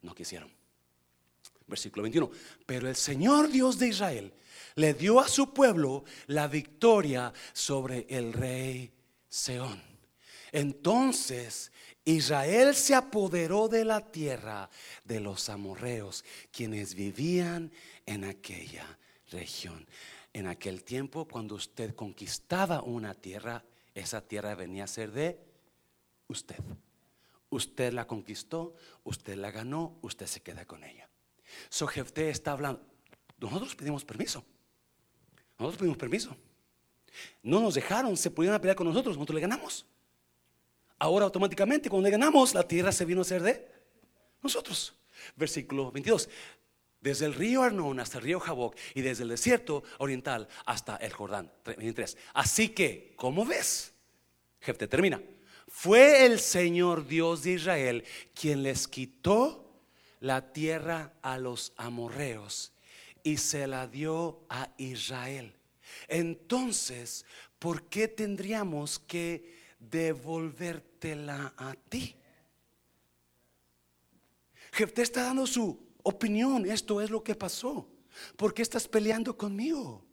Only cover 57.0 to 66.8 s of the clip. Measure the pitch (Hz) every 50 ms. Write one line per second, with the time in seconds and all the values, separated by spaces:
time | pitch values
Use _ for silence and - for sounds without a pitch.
57 | 151 135 156 160 165 165 170 160 135 175 185 180 156 180 180 156 135 127 120 120
58 | - - - - - - _ - - 156 147 139 139 135 131 131 - - - -
59 | 131 127 - _ _ 170 196 220 247 277 - - - - - - _ _ _ _
60 | _ _ _ _ - 131 135 131 131 - - 151 156 156 160 160 151 165 165 165
61 | 156 147 - _ - 131 131 131 131 127 123 113 - - _ - 110 120 120 120
62 | 117 117 117 131 147 135 117 107 104 104 - - - - _ _ _ - - -
63 | - - - _ _ 156 151 135 - - - 147 139 135 135 131 131 123 110 135
64 | 151 156 160 160 170 165 160 160 - _ - 123 135 - - - 135 131 127 117
65 | - - 131 127 123 127 135 139 123 110 - _ _ _ _ _ _ - - -
66 | - - - 165 170 165 165 165 - - 240 254 262 247 214 -